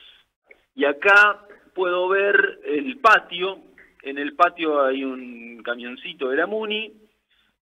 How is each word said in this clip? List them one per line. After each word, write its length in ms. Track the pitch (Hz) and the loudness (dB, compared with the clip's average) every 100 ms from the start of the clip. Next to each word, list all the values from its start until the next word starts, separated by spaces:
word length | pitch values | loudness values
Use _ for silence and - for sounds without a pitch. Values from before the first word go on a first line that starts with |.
| - _ _ _ _ - _ - | -20 _ _ _ _ -20 _ -2
Y 100 | 143 | -2
acá 600 | 147 202 202 208 202 - - _ 180 | 0 4 6 6 2 -8 -20 _ -4
puedo 320 | 180 180 185 | -2 0 0
ver 520 | 196 202 196 - - | 2 2 2 2 -4
el 360 | - 147 135 123 | -6 -4 -4 2
patio. 580 | 220 196 - 175 190 190 - _ _ _ | 4 4 2 -6 -6 -8 -16 _ _ _
En 160 | 139 139 | -12 -8
el 160 | 143 | -6
patio 480 | 143 175 170 160 147 135 | 2 2 2 -2 0 0
hay 180 | 135 | 0
un 580 | 135 127 123 120 117 117 | -4 -8 -12 -16 -16 -12
camioncito 680 | 110 120 120 123 139 - 127 | -10 -8 -10 -14 -16 -8 -4
de 80 | 143 | -2
la 100 | 180 | -2
Muni. 460 | 214 214 214 220 - _ _ _ _ _ _ _ | -4 -6 -8 -8 -16 _ _ _ _ _ _ _